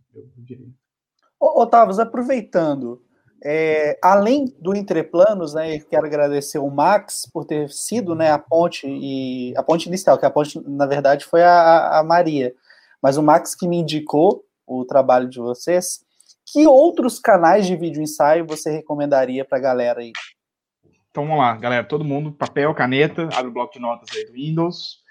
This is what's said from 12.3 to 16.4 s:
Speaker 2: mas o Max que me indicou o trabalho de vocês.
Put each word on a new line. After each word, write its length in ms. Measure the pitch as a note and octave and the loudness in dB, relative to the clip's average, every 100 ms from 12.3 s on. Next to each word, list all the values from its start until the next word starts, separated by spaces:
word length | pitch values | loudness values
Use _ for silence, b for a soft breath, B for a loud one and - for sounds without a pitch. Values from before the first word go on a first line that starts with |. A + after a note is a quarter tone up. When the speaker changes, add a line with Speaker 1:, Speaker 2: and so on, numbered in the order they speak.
| D3 B2+ - b b b b | -2 -4 -8 b b b b
Speaker 2:
mas 140 | C#3 C#3+ | 0 2
o 60 | |
Max 320 | D3+ E3 E3+ | 4 4 2
que 140 | - F3+ | -6 -4
me 80 | F3 | -2
indicou 680 | D#3 D3+ D3+ D3 F#3 - - _ - | -2 -6 -2 2 2 2 -6 _ -12
o 180 | B2+ | -10
trabalho 440 | B2+ C#3 B2+ B2+ B2+ | -2 0 2 2 0
de 100 | B2+ | -6
vocês. 680 | A#2+ B2 - F3+ F3+ - _ b b _ | -8 -6 -2 -2 -2 -10 _ b b _